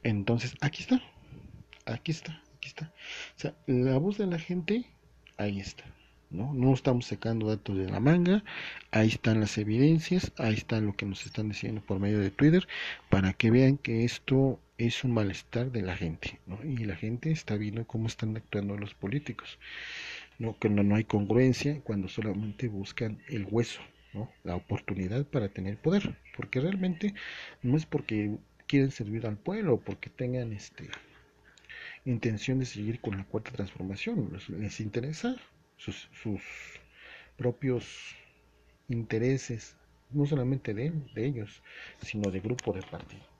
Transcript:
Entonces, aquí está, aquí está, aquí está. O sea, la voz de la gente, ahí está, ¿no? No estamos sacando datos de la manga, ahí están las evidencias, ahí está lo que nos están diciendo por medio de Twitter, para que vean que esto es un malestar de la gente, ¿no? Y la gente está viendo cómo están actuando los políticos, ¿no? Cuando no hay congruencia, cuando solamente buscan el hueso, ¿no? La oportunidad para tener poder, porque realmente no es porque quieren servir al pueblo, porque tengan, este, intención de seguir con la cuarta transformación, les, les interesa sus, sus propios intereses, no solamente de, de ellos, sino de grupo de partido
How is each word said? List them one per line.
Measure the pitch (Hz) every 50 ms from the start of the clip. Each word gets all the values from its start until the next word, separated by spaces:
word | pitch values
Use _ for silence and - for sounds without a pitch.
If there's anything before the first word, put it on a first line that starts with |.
Entonces, | - - 107 101 98 - 117 117 123 123 - -
aquí | - 147 - -
está, | - - 254 254 - - _ - - - - - - - - - - _ - - _
aquí | - 113 120 _ -
está, | 156 - - - 156 - - _ - _
aquí | - -
está. | - - 156 160 _ - - - - - - - -
O | -
sea, | - 147 - _ _
la | - 131 123 123 131 131
voz | 131 156 190 208 -
de | 208
la | 185 170 165
gente, | 160 - 180 180 160 - 208 240 240 - - _ _ - - - _ - _ -
ahí | 104 104 98 98
está, | 98 - - - - - - _ - _ _ _ _ _
¿no? | - 85 110 139
No | 151 127 123 131 135
estamos | 127 - 143 123 123 123
sacando | - 110 - - 110 113 113 110
datos | 107 110 107 - - 101 95
de | 95 95
la | - 95
manga, | 110 143 165 180 175 175 190 214 208 - - - - - - - - _
ahí | - 110 107
están | 110 110 - - 113 110 107
las | 107 104 -
evidencias, | 107 104 104 107 117 135 156 165 160 160 - 180 180 - - -
ahí | - - 110 110
está | 107 - - 120 110
lo | 107 104 98
que | - -
nos | 101 95 - -
están | 101 - - 107 107
diciendo | 101 - - 110 110 107
por | - - 98 95
medio | 98 101 107 104
de | 101 95
Twitter, | - - 135 151 165 185 180 - - - - - - - - _
para | - 98 95 95
que | 95 _ - 110
vean | 113 127 135 131 139 139
que | - - 113 113 117
esto | 120 - - _ - 135 131 135 135 117 - _ _ _ -
es | 117 117 - - -
un | 127
malestar | 120 113 107 98 90 - - _ - 117 120 131
de | 123 110
la | 95 92 90
gente, | - 101 82 82 - - - - - _
¿no? | - 92 107 120
Y | 156 135 120
la | 113 104 92
gente | 87 - 107 117 120 - 156
está | 160 156 - - 107
viendo | 104 107 104 101 113 110
cómo | - - 110 113 113
están | - - - 110 107
actuando | 110 - - - 104 101 101 101
los | 101 104 101 -
políticos, | _ - 101 117 147 - - 110 - - - - _ - - - - - - - - - - - - - - _ _
¿no? | 113 113 110
Cuando | - - 107 104 101
no | 101 101 101
hay | 107 107
congruencia, | - - 104 101 98 110 120 131 131 123 - - 143 151 147
cuando | - - 107 101 95 92
solamente | - - 107 107 95 101 107 107 101 - 127
buscan | 120 104 95 92 - - - 120 110 107 - - -
el | 151 113 98 -
hueso, | 104 117 117 - - - - - _ _ _ _ -
¿no? | 101 120 - _ _
La | _ 90 87
oportunidad | 92 - - 98 95 - - 98 92 92 92 107 131 143
para | - - 139 107 98
tener | - - 92 95 104 -
poder, | - 156 180 202 196 - - - _ - -
porque | - - - - 131
realmente | 135 175 196 190 185 185 175 165 - 208 202 - - - - - - - - _
no | - 123 131
es | 156 160
porque | - - 147 - - 110 107 104 104 104 - - _ _ _ _
quieren | _ - 139 135 135
servir | - - 117 101 107 113 117
al | 110 104
pueblo, | 104 - - 190 220 214 165 120 101
porque | - - 95 - - -
tengan, | _ - 127 123 127 127 120 113
este, | 107 101 - - _ - - - - - - _ _ - _ _ _ _ _ - _ - _ - - - - - - - _
intención | 131 120 113 - 120 110 107 - - 131 135
de | 131
seguir | 120 - 104 104 107 113 -
con | - 113 98 98
la | 98
cuarta | - - 110 113 -
transformación, | 123 - 101 92 - - 92 95 98 - - 226 240 190 113 92
les, | - - - -
les | 92 87 107 98 - -
interesa | 110 107 - 117 120 143 156 - - 240 254 247 - _ _ _ _ _ _
sus, | _ - - - - - _
sus | - - - 113 104 90 - - - - - - - - - _ _ - - - - - - - _
propios | - 120 123 117 - - 135 127 120 107 - - - - - - - - _ _ _ _ _ _ _ _ _ _ _ _ -
intereses, | 123 117 113 - 113 110 117 127 135 131 - - 120 107 - - - _ _ _ _ _ _ _
no | 123 147 143
solamente | 139 156 143 123 127 139 131 - 120
de, | 104 101 123 156 170 156 135 120 -
de | 107 110
ellos, | 139 143 117 104 101 - - _ - - - - - - -
sino | - - - 107 104 98
de | 92 95
grupo | 90 110 123 - - -
de | 95 92
partido | 90 - - - - - - 98 - _ _ _